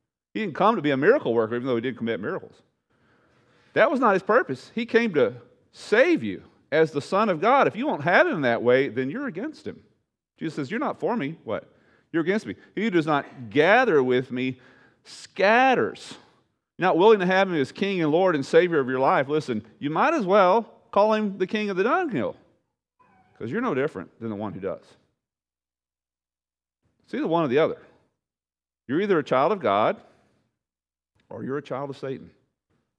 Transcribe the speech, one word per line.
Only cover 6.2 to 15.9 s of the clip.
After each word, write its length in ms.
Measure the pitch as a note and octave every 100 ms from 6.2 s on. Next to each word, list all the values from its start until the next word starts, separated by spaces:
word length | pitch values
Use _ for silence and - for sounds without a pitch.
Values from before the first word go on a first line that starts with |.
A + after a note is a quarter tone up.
you 200 | A2 F2+ - _ _
as 200 | D3+ D#3+
the 100 | C#3+
Son 260 | - F#3+ A3
of 140 | D#3+
God. 260 | G3+ C#4 G#3
If 80 | F#3
you 100 | C#4+
won't 180 | E3+
have 220 | D3 G#3 F4
him 160 | G3
that 200 | B2+ A2+
way, 240 | A#2 C3 C#3
then 220 | A2 C3
you're 180 | A3 C#4
against 400 | E3 D4+ - -
him. 160 | - _ _ _ _ _ -
Jesus 180 | D#3 D#3
says, 160 | C3
"You're 80 | A3+
not 220 | B3+ -
for 160 | E3 A#3
me." 200 | C#3 E3
What? 260 | A2+ G2 - _ _ _ _
"You're 100 | E3
against 220 | D#3+ G#3+ A2+
me. 100 | F#2 - -
He 80 |
who 60 | A3
does 160 | F3 D#3
not 440 | C#3+ - - A#2
gather 520 | B2 E3 A#3 B3 D3+
with 300 | B2+ B2+ C3
me 300 | B2 B2+ B2+ - _ _ _
scatters." 1120 | - - - - F#3+ A#3 C4 A3+ G#2+